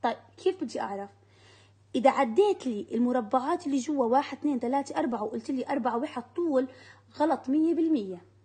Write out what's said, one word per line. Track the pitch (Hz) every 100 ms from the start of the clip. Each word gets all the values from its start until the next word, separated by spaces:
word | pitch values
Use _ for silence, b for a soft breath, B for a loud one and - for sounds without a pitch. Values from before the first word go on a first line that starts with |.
طيب، | 247 - - -
كيف | 370 370
بدي | 247 -
أعرف؟ | - 196 202 - b b b b b b _ 262
إذا | 247
عديت | 262 262 220 415 370 262
لي | 208 -
المربعات | 226 240 247 214 262 262 339 294
اللي | 277
جوا، | 240 294 233
واحد، | 254 277 269
اثنين، | 294 262
ثلاثة، | 240 269 277 -
أربعة، | 269 226
وقلت | 214 233 -
لي | 269 -
أربعة | 277 240 233
واحد | 302 - - -
طول، | 349 269 262 B B B B -
غلط | 302 277 -
مية | 285 311
بالمية. | 330 330 302 196 175 175 _